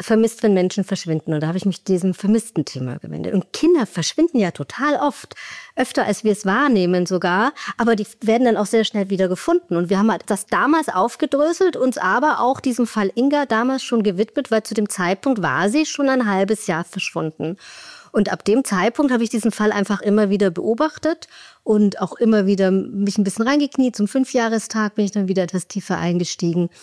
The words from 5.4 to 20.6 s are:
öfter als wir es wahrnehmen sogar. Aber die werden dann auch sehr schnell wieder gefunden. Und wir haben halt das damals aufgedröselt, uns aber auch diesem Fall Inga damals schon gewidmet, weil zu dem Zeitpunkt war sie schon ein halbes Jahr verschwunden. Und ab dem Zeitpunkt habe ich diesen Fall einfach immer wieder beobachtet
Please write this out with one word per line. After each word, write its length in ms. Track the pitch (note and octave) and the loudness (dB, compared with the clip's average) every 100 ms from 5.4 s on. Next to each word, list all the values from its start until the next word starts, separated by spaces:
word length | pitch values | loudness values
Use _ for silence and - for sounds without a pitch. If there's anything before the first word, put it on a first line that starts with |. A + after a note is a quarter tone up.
| - - - - | -18 -18 -10 -6
öfter 300 | B3+ - G#3 | -2 -2 0
als 180 | G3 | 0
wir 80 | G#3+ | 0
es 140 | G3 F#3+ | 0 0
wahrnehmen 580 | G#3+ C#4+ G#3+ F3+ F3+ | 2 4 4 4 2
sogar. 480 | F3 F3+ F3+ F#3 B3+ - - - | 0 0 0 2 0 -2 -10 -2
Aber 180 | A#3 | 0
die 120 | G#3+ G#3 - | 0 -2 -6
werden 240 | G#3+ A#3 B3 | 0 2 4
dann 100 | G#3 | 2
auch 80 | |
sehr 200 | G3+ A3+ | 2 2
schnell 260 | G#3+ G#3 G3 | 2 -2 -2
wieder 180 | F#3 F#3 | 0 0
gefunden. 480 | F3+ - F4 - E3+ | 0 0 0 0 -2
Und 140 | F3 | 0
wir 80 | G3 | 2
haben 120 | A3 | 2
halt 120 | F3 - | 0 -2
das 180 | G3 - | -4 -2
damals 420 | E3+ A#3+ D#4+ - | 0 2 2 0
aufgedröselt, 880 | F#3 A#3 - D4+ C#4+ D#4 E4+ F#4 B3+ | 0 -2 -2 -2 2 2 2 0 2
uns 220 | B3+ - | -2 0
aber 420 | F#3 A3+ D4+ - | 0 2 2 0
auch 200 | A#3+ C4+ | 0 0
diesem 260 | C4+ A#3+ A#3 | -2 -2 -2
Fall 260 | G#3+ G3 A3+ | -2 -2 0
Inga 280 | C4+ D4 | 0 2
damals 380 | C#4+ A3 B3 C4 | 0 0 0 -2
schon 200 | - A#3 | -2 0
gewidmet, 480 | G#3 F3+ G#3+ D4 C4 | 0 0 -2 -4 -2
weil 120 | A3 | -2
zu 100 | - | -2
dem 160 | A3 G#3 | -4 -2
Zeitpunkt 540 | - F3 F#3+ C#4 A3+ | -2 -2 0 0 0
war 260 | D#3+ C3+ G#3 | 0 0 2
sie 160 | C#4+ | 0
schon 240 | D4+ - C#4 | 0 0 0
ein 180 | C4 G#3+ | 2 2
halbes 400 | F#3+ G3 G#3+ - | 0 0 -2 -2
Jahr 180 | E3 | -4
verschwunden. 760 | F3 F#3 - E3 D#3+ - D#3+ F#3+ - - - - - | -4 -6 -6 -4 -6 -6 -8 -8 -14 -20 -20 -20 -6
Und 180 | G#3+ G#3 | -2 -2
ab 140 | F3 | -2
dem 180 | - A#3 | 0 0
Zeitpunkt 480 | - F#3+ G#3 C#4 C#4+ | 2 0 0 2 2
habe 140 | B3 | 2
ich 60 | A#3 | 0
diesen 220 | A3+ A3+ | 0 0
Fall 200 | - G#3+ | 0 0
einfach 300 | G3+ G3 G3 | 0 0 -2
immer 260 | G#3 G#3 G#3 | 2 2 4
wieder 220 | G3 G3 | 2 2
beobachtet 800 | E3+ | 0